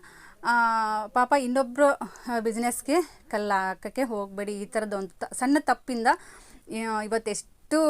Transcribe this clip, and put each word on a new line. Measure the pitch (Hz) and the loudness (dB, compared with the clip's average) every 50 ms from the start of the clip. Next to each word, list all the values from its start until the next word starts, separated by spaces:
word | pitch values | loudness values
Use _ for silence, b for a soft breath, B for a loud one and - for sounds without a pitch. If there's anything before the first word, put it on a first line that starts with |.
| B B B B B B B B - | B B B B B B B B -2
ಆ, | 226 240 233 233 226 226 226 220 214 214 214 214 | 2 2 4 4 2 2 0 0 -2 -2 -4 -4
ಪಾಪ | 208 - 247 247 - 285 285 | 0 2 2 4 4 4 2
ಇನ್ನೊಬ್ರು, | 254 247 247 269 262 240 240 277 285 | 2 2 0 0 0 0 2 4 4
ಆ, | 285 269 - 226 - - - - 240 240 226 | 4 4 2 -4 -12 -14 -14 -8 -4 -4 -2
ಬಿಸಿನೆಸ್‌ಗೆ | 214 226 214 233 240 240 240 - - 277 302 359 320 B B B B - | -2 -2 -2 -2 -2 -2 -4 -4 -2 0 2 2 2 B B B B -6
ಕಲ್ಲು | 233 208 208 208 196 190 190 | -4 -4 0 0 0 0 0
ಹಾಕಕ್ಕೆ | 190 190 - - 208 - 247 269 | -2 -6 -6 -8 -6 -2 -2 -2
ಹೋಗ್ಬೇಡಿ. | 233 220 202 202 196 196 202 202 208 208 196 | -2 -2 -6 -6 -6 -8 -8 -8 -6 -6 -8
ಈ | 208 | -8
ಥರದ್ದು | - - 220 214 208 202 | -4 -4 -4 -4 -2 -4
ಒಂದು | 190 190 180 | -6 -6 -6
ತ-, | - - 240 - - | -8 -10 -12 -8 -6
ಸಣ್ಣ | - 254 269 285 311 | -2 2 4 4 4
ತಪ್ಪಿಂದ, | - - 240 - - - 247 226 226 262 339 - B B B B B B B B B - 220 220 226 226 | 4 2 -2 -2 -2 -6 -4 0 2 2 2 2 B B B B B B B B B -10 -8 -6 -4 -4
ಆ, | 220 214 | -4 -4
ಇವತ್ತೆಷ್ಟು | 214 202 226 220 - 214 202 - - - _ _ _ - 294 320 311 | -4 -2 -2 -2 -2 -2 -6 -6 -8 -14 _ _ _ -2 2 2 4